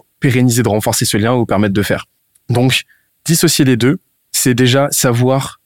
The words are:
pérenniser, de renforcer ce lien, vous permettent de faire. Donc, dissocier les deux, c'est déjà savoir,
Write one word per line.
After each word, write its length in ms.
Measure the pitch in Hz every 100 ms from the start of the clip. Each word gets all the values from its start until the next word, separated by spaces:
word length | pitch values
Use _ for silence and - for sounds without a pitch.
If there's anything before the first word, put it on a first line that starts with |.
| - _
pérenniser, 420 | 143 123 127 117
de 60 | 117
renforcer 360 | 107 117 -
ce 120 | 120 110
lien, 160 | 110
vous 120 | 127 117
permettent 260 | 101 104
de 100 | 98
faire. 240 | 98 90 - _ _ _ -
Donc, 320 | 120 131 123 - _ _ _
dissocier 400 | - 165 170 -
les 120 | 135 120
deux, 220 | 117 180 _ _ _
c'est 220 | - 131
déjà 340 | 120 127 135 143
savoir, 720 | - 127 117 127 131 - -